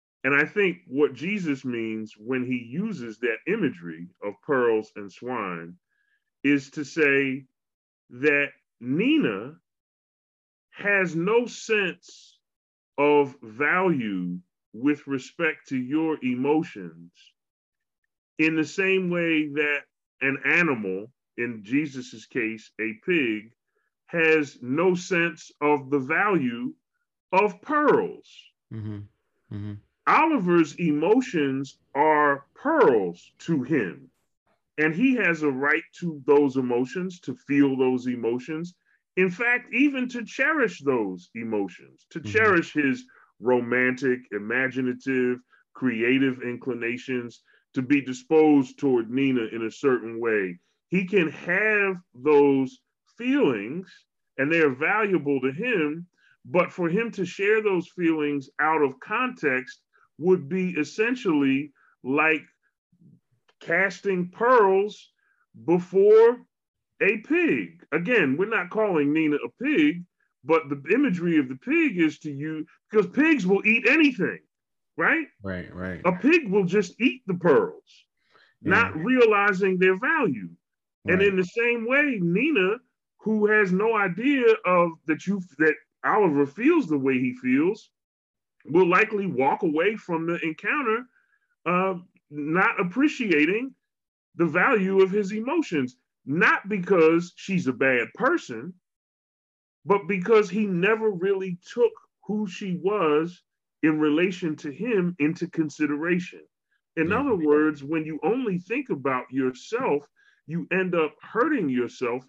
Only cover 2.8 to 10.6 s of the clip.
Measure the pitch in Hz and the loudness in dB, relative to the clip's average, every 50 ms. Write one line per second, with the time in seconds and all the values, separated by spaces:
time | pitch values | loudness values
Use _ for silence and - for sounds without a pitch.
2.8 | 208 226 208 139 120 117 107 - 120 117 113 110 - 156 190 233 190 135 107 87 | -6 -6 -8 -10 -10 -12 -12 -4 -4 -4 -4 -4 -4 -4 -4 -2 -2 -4 -4 -6
3.8 | 85 85 80 80 85 87 _ _ 90 101 98 - _ - 147 127 123 117 113 110 | -14 -14 -14 -14 -16 -18 _ _ -12 -12 -12 -12 _ -2 0 0 2 2 2 0
4.8 | 104 - _ 104 101 98 90 - - 123 127 120 104 95 90 85 82 85 87 _ | -2 -6 _ -18 -18 -18 -18 -14 -10 -8 -8 -6 -6 -6 -8 -8 -10 -14 -18 _
5.8 | _ _ _ _ _ _ _ _ _ _ _ _ _ 139 147 143 139 - - 160 | _ _ _ _ _ _ _ _ _ _ _ _ _ 0 0 0 -2 -6 -12 -12
6.8 | 147 139 - 165 156 143 139 139 139 135 131 139 139 _ _ _ _ _ _ _ | -12 -8 -2 0 2 2 2 2 0 -2 -4 -8 -10 _ _ _ _ _ _ _
7.8 | _ _ _ _ _ _ - 123 131 151 143 143 143 135 - _ _ _ _ _ | _ _ _ _ _ _ -14 -2 0 2 2 2 0 -2 -6 _ _ _ _ _
8.8 | 117 123 131 160 214 262 311 320 220 131 104 95 110 135 156 175 _ _ _ _ | -8 -4 -2 -2 0 2 2 2 2 0 -2 -4 -8 -12 -16 _ _ _ _ _
9.8 | _ _ _ _ _ _ _ _ _ _ _ _ _ _ _ _ | _ _ _ _ _ _ _ _ _ _ _ _ _ _ _ _